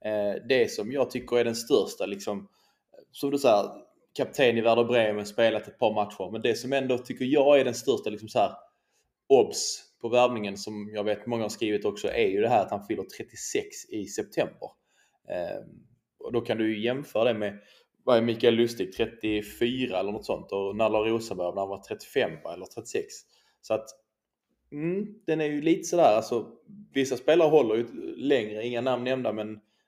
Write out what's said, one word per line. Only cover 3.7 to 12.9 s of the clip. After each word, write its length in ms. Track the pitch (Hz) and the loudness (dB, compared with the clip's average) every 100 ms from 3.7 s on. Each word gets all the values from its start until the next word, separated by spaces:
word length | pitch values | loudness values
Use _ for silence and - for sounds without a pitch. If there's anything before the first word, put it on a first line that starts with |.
| - - _ _ - | -8 -20 _ _ -6
kapten 400 | 127 - 123 113 | -4 2 4 4
i 40 | |
Werder 220 | 113 113 | 4 4
Bremen, 420 | 117 123 107 104 104 | 4 2 2 0 -4
spelat 420 | - 113 107 - | 2 2 2 -6
ett 120 | - | -2
par 140 | 110 | 0
matcher, 380 | 107 101 - 92 | 0 -4 -6 -10
men 100 | 110 | -2
det 140 | 123 - | -2 -2
som 180 | 127 | -2
ändå 240 | 139 127 127 | -2 0 -2
tycker 280 | - 123 131 | -4 -6 0
jag 340 | 147 139 143 | 4 8 6
är 60 | 127 | 6
den 80 | |
största, 360 | 120 - 135 107 | 0 0 0 -2
liksom, 200 | 104 107 | -10 -2
så 100 | 120 | 2
här, 120 | 98 - - _ _ _ _ _ - | 2 0 -18 _ _ _ _ _ 4
obs 560 | 135 - - - - - _ | 6 6 0 -6 -8 -14 _
på 80 | 117 | 0
värvningen, 480 | 123 123 113 104 98 | 4 4 2 -6 -8
som 320 | 107 107 104 | -10 -10 -8
jag 100 | 107 | -4
vet 220 | 104 104 120 | -2 -4 -4
många 180 | 117 | -4
har 60 | 107 | -4
skrivit 360 | - 110 104 104 | -2 -2 0 -2
också, 220 | 98 104 | -4 -2
är 200 | 117 101 | 2 2
ju 140 | 98 | 2
det 80 | 117 | 2
här 120 | 117 | 2
att 100 | 92 | 2
han 140 | 101 | -4
fyller 180 | 101 | -4